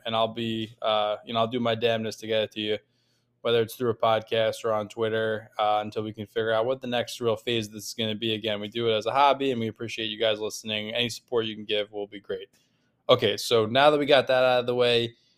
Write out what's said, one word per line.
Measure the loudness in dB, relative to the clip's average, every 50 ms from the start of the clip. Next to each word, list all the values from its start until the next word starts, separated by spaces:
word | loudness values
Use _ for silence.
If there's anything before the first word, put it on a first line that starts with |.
| -4
and | -2 2
I'll | 2 2 2
be, | 0 -4 -4 -2 -2 -4 -4 -6 -8 _ -2
uh, | 0 2 2 2 0 -2 -4 -6
you | -4 0
know, | 0
I'll | 0 2
do | 0 0
my | 0 0 0
damnedest | 2 2 2 2 0 -2 -4 -8 -8
to | -4 -2
get | 0 0 0
it | -2
to | -4 -6
you, | -2 -2 -2 -4 -4 _ _ _ _ _ _ _ _ _ _ _
whether | -2 0 2 2
it's | 2 0 -2
through | -2 -2 -2
a | 0
podcast | 2 2 2 2 2 0 0 0 0 2 0 0 -2 -2
or | -2 -2
on | -2 -4 -6
Twitter, | -4 -4 -2 -2 0 0 0 0 -2 -4 -6 -8 _ -2
uh, | 0 2 2 0
until | -2 -4 -6 -6 -6
we | -6
can | -8 -10 -12
figure | -6 _ -2 0 2
out | 2 2 2
what | 0 -2 -4
the | -4 -4
next | -2 -2 -2 -4 -6 -4
real | -2 -2 -2 -2
phase | -2 -2 -2 -2 -2 -4
this | -8 -12 -12 -12
is | -8
gonna | -6 -4 -4 -4
be. | -4 -4 -4 -4
Again, | -2 -2 -4 -4 -4
we | -6 -6
do | -6 -2 0 0
it | 0 0
as | 0
a | 0 2
hobby, | 4 4 4 4 2 0 -2
and | -2 -2
we | -2 -4
appreciate | -6 -8 -10 -10 -8 -6 -6 -6
you | -4 0
guys | 0 0 0 0
listening. | -4 -6 -8 -8 -8 -6 -6 -6 -6 -4 -4
Any | -2 -2 -2
support | -4 -8 -8 _ -2 -2 -2
you | -2 -6
can | -10 -6
give | -4 -2 -2 -2 -4 -6
will | -8 -10 -10
be | -12 -16
great. | -10 -8 -8 -8 -8 -14 _ _ _ _ _ _ _ _ _ _ _ 2
Okay, | 4 4 4 2 0 0
so | -2 0 2 2 2
now | 2 4 6 6 6
that | 6 4
we | 4
got | 4 6 4 6 4
that | 4 4 4
out | 4 4 2
of | 2
the | 0 0
way, | 2 4 4 4 2 2 0 -4 _ _ _ _